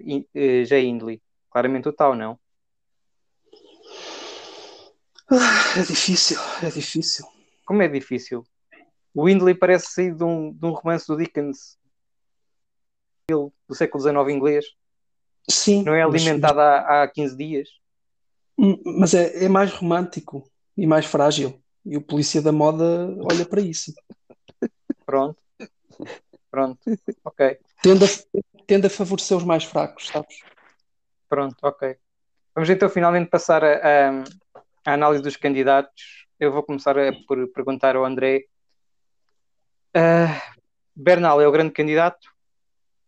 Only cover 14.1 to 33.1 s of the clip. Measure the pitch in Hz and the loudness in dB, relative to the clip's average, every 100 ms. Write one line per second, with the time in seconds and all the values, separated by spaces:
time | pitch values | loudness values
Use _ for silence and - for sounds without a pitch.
14.1 | 143 139 143 143 147 147 _ _ _ _ | 0 0 -2 0 -2 -4 _ _ _ _
15.1 | _ _ _ - - - 202 185 160 160 | _ _ _ -6 -2 2 2 2 2 2
16.1 | 156 160 147 147 147 147 143 151 147 143 | 2 0 2 2 4 4 4 2 0 0
17.1 | - 143 131 151 147 143 _ _ _ _ | -2 -8 -8 -8 -8 -8 _ _ _ _
18.1 | _ _ _ _ - 196 - 175 170 185 | _ _ _ _ 2 2 2 -2 2 4
19.1 | 180 170 170 185 190 196 - 170 170 180 | 4 2 0 2 2 2 -2 -2 -2 -2
20.1 | 165 - 139 - _ _ - 156 156 151 | -8 -14 -16 -18 _ _ -4 2 2 2
21.1 | 147 147 147 135 131 _ _ 190 147 - | 2 2 0 -4 -8 _ _ -10 -10 -4
22.1 | 147 143 160 151 151 151 160 170 170 180 | -4 -2 -2 0 2 2 2 0 -2 -4
23.1 | 190 151 170 170 202 190 160 - - _ | -6 -4 -2 -4 -6 -8 -8 -12 -18 _
24.1 | - _ _ _ _ - _ - - - | -20 _ _ _ _ -10 _ -12 -12 -4
25.1 | 135 139 - _ - - _ _ - - | -2 -2 -6 _ -20 -20 _ _ -20 -18
26.1 | - _ _ _ 131 135 123 - 214 - | -20 _ _ _ -4 -4 -6 -8 -6 -8
27.1 | - - - 135 - _ _ 185 190 202 | -14 -12 -2 -2 -2 _ _ 4 6 4
28.1 | - - 202 - _ - 202 196 - 180 | 2 -8 -8 -8 _ 0 2 2 -2 -6
29.1 | 190 - 185 170 165 - 151 151 - - | -6 -2 -2 0 -2 -2 -4 -6 -8 -10
30.1 | 151 156 - - _ _ _ _ _ _ | -10 -10 -16 -20 _ _ _ _ _ _
31.1 | _ _ 143 139 127 143 - 135 131 _ | _ _ -4 -4 -6 -8 -6 -8 -10 _
32.1 | _ _ _ _ - 160 185 196 190 170 | _ _ _ _ -4 0 2 0 2 2